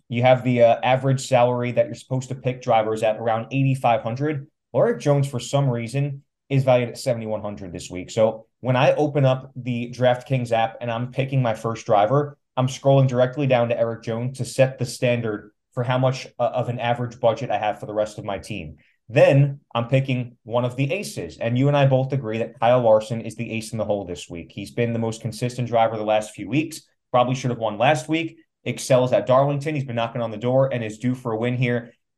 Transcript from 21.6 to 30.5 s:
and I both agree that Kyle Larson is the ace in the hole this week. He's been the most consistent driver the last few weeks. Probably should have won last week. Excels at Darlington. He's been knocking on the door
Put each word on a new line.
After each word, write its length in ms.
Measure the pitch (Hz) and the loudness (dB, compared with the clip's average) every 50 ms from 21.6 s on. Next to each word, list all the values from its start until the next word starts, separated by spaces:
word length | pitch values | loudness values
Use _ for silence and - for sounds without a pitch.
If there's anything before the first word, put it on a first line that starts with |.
| 139 143 | 2 2
and 80 | 143 | 4
I 100 | 143 139 | 4 4
both 260 | 135 131 127 131 135 | 4 4 2 0 0
agree 260 | 143 135 110 107 110 113 | -4 -4 -4 -4 -4 -4
that 200 | 113 - - - | -4 -6 -4 0
Kyle 220 | 117 120 127 123 | 2 4 4 4
Larson 400 | 120 113 110 107 110 - 117 113 | 6 6 6 4 4 0 -6 -8
is 160 | 113 113 - | -8 -10 -8
the 160 | - 117 - | -8 -8 -6
ace 200 | 110 113 107 - | -6 -6 -6 -6
in 60 | 120 110 | -6 -4
the 60 | 101 | -2
hole 220 | 104 104 101 95 | -2 -2 -2 -4
this 220 | 87 87 - - - | -6 -10 -12 -12 -14
week. 220 | 87 85 82 - | -14 -14 -14 -12
He's 220 | - 110 98 98 | -12 -12 -12 -8
been 220 | - 120 117 117 117 | -2 -2 -2 -2 -2
the 40 | 117 | -2
most 220 | 113 113 110 - | -4 -4 -4 -6
consistent 480 | - 113 107 - 127 120 - 127 120 107 | -8 -10 -8 -6 -6 -6 -4 -6 -4 0
driver 280 | 117 113 113 110 113 | 2 2 2 2 0
the 60 | 107 | -2
last 320 | 107 107 107 107 107 - - | -2 0 0 0 0 -4 -10
few 140 | 104 95 92 | -12 -8 -4
weeks. 320 | 123 156 156 - - - _ _ _ _ _ _ | -2 -2 -2 -4 -8 -14 _ _ _ _ _ _
Probably 240 | - 123 123 131 131 | 2 2 2 2 0
should 140 | 131 - 123 | -4 -4 -4
have 100 | 117 110 | -4 -2
won 180 | 113 107 104 104 | -4 -4 0 2
last 300 | 120 147 156 - - 151 | 2 2 2 2 0 -2
week. 300 | 156 165 165 - - _ _ _ _ _ - | -2 -2 -2 -4 -10 _ _ _ _ _ -8
Excels 480 | 123 117 - - - 131 123 127 123 | -8 -8 -6 0 2 2 4 4 4
at 140 | 123 101 - | 2 2 4
Darlington. 480 | - 123 131 139 147 143 139 139 160 156 | 4 4 4 4 2 0 -4 -4 -4 -4
He's 100 | 143 135 | -4 -6
been 100 | 127 117 | -4 -4
knocking 280 | 117 113 113 - 123 | -4 -4 -4 -4 -6
on 100 | 117 113 | -6 -6
the 40 | 107 101 | -6 -4
door 340 | 117 123 | -2 0